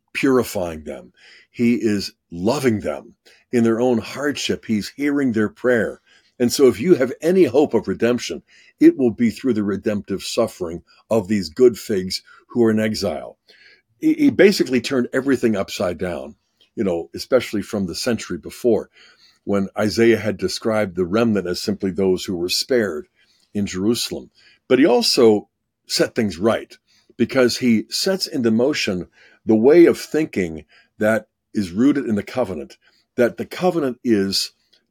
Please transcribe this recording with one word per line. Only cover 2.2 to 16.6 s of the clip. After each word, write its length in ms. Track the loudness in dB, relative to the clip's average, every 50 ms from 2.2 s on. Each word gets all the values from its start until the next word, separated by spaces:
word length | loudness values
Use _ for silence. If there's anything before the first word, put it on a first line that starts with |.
| _ -16
loving 480 | -10 -4 -2 -2 0 0 0 0 0 0
them 340 | -2 -6 -8 -8 -10 -18 -20 _ _ _ _ _ _ _
in 100 | 0 2
their 180 | 2 2 2 2
own 180 | 2 0 0 0
hardship. 640 | -2 -6 -8 -6 -6 -4 -4 -4 -4 -6 -6 -6 -4
He's 280 | -4 -4 -4 -4 -6 -8
hearing 360 | -6 -4 -2 -2 0 0 0
their 160 | 0 0 -2 -2
prayer. 520 | -2 -2 0 0 2 2 0 -2 -6 -10 _ _ _ _ _ _ _ -2
And 120 | -2 0
so 140 | 2 4 4
if 140 | 4 4 4
you 140 | 4 2 4
have 160 | 4 2 -2 -4 -4
any 240 | -2 2 4 4 4
hope 280 | 4 4 2 2 2 0
of 120 | -2 -2
redemption, 560 | -2 -4 0 0 0 0 0 -4 -8 -10 -12 -14 _ _ -20 _ _ _ 4
it 160 | 6 6 6
will 140 | 6 2 0
be 200 | 0 0 0 0
through 220 | 0 -2 -2 -2
the 100 | -2 0
redemptive 600 | -2 -2 -4 -4 -2 -4 -4 -4 -6 -8 -8 -8
suffering 600 | -8 -6 -4 -2 -2 -2 -4 -8 -10 -8 -10 -12 -14 _ _ _ _ -2
of 200 | -2 -2 0 0
these 220 | -2 -2 -2 -2
good 280 | 2 4 4 4 4 2
figs 440 | -6 -6 -6 -4 -4 -6 -8 -10 -12 -14 -20 -20 _ -6
who 160 | -2 0 2
are 60 | 2
in 100 | 2 0
exile. 580 | -2 -2 -4 -4 -4 -6 -6 -6 -10 -14 -18 _ _ _ _ _ _ -20 _ _ _ _ _ _
He, 140 | -2 0 0
he 160 | 2 2 2
basically 500 | 4 4 4 4 4 2 0 0 -2 -2
turned 280 | -2 -2 -2 -2 -2 -2
everything 420 | -2 -2 0 0 0 0 0 0 0
upside 440 | -2 -4 -6 -6 -6 -4 -4 -4 -4
down, 380 | -6 -6 -6 -8 -10 -12 -16 _ _ _ _ _